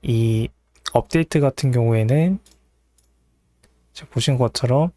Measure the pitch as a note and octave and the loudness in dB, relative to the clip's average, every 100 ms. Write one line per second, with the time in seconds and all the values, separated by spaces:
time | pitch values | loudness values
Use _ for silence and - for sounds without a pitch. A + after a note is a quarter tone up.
0 | - A#2 A2+ A2+ A2+ _ _ _ - A#2+ | -2 0 0 0 -4 _ _ _ -4 -4
1 | - E3 D#3+ D#3 C#3+ - C#3 B2 A#2 A2+ | 0 -2 0 0 0 0 -2 0 0 0
2 | A2 C#3 E3+ G3 _ _ _ _ _ _ | 2 2 0 -2 _ _ _ _ _ _
3 | _ _ _ _ _ _ _ _ _ - | _ _ _ _ _ _ _ _ _ -20
4 | - - A#2 C3 A#2+ - B2 C3 E3+ | -8 -4 -2 0 0 0 0 0 0